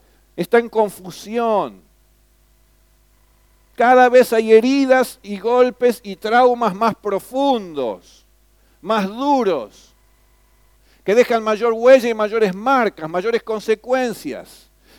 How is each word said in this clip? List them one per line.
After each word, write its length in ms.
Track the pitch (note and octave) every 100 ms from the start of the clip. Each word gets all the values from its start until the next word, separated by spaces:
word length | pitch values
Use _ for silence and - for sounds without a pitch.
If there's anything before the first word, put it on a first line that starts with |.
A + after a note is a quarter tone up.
| _ _ _ -
está 240 | F3 A#3
en 80 | A#3
confusión. 1120 | A3 G#3 - F#3 - G3 A#3 A#3 G#3 C#3+ F#2+ _ _ _ _ _ _ _ _ _ _ _ _ _ _ _ _ _ _ _ -
Cada 340 | A#3+ B3+ B3
vez 240 | B3 B3
hay 180 | A3+ A3
heridas 680 | A3 B3 C#4 C4 C4 A#3+ -
y 140 | G3 G3+
golpes 640 | G#3 B3 B3 - B3 A3
y 140 | G3+ F#3+
traumas 580 | G#3+ A#3+ B3 A#3+ A3+ F#3
más 200 | A3+ F#3
profundos, 1300 | G#3 G3 - C4 C#4 A#3+ F#3 D3 A#2+ F2+ _ _ _ _ _ _ _ _
más 260 | F3 A3 F#3+
duros, 880 | A3+ C#4 C#4 G#3 D3+ G#2 - _ _ _ _ _ _ _ _ _ _ _ _ -
que 100 | G#3+
dejan 260 | A#3 A#3
mayor 300 | G#3+ G#3+ A#3
huella 360 | A3+ B3 C4+ A#3
y 40 |
mayores 400 | A3 G#3+ A3 G#3
marcas, 560 | F#3 A#3 C4+ G#3+ - D#3
mayores 320 | F3 G#3 A3+
consecuencias. 1200 | - G#3+ G#3 G#3+ A#3 C4 B3 F#3 D3+ G2+ F2 - _ _ _